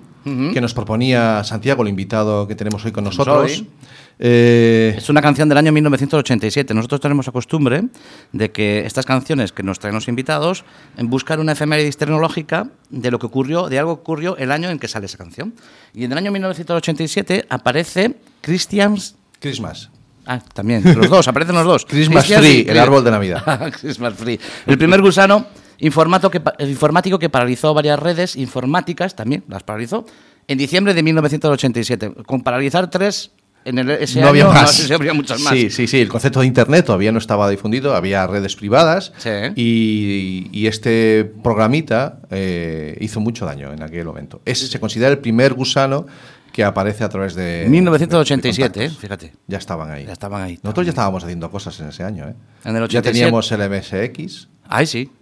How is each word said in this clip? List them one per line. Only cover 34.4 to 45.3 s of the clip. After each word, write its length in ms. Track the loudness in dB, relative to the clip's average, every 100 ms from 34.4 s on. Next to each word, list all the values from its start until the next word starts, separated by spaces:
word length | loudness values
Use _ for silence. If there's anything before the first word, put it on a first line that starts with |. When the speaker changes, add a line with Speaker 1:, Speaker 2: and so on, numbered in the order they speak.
Speaker 1:
año, 80 | 8
Speaker 2:
más. 100 | 8
Speaker 1:
no 60 | 6
sé 180 | 4 2
si 60 |
habría 200 | 0 0
muchas 280 | -2 -2 -2
más. 140 | 0
Speaker 2:
Sí, 160 | 2 2
sí, 180 | 0 0
sí, 120 | 2
el 80 | 2
concepto 300 | 0 0 2
de 60 | 2
Internet 380 | 4 4 4 4
todavía 240 | 2 2
no 80 | 0
estaba 320 | -2 0 0
difundido, 440 | 0 -2 -2 0 0
había 280 | 0 0 0
redes 260 | -2 -4
privadas 580 | -6 0 4 4 2 -4 -10
Speaker 1:
Sí. 120 | -6 -4 -6 -2
Speaker 2:
y, 920 | 0 2 0 0 -2 -4 -4 -8 -10
y 140 | -4 -2
este 560 | -2 0 2 4 2 0 -2
programita, 760 | -2 2 2 0 0 -2 -2 -10 -10
eh, 640 | -6 -4 -4 -6 -8 -10 -10
hizo 180 | -8 -4
mucho 260 | -6 -6
daño 280 | -8 -10 -12
en 100 | -14
aquel 220 | -12 -10
momento. 360 | -10 -12 -16 -12
Es, 160 | -6 -6 -6
se 80 | -6
considera 320 | -6 0 2
el 80 | 2
primer 360 | 0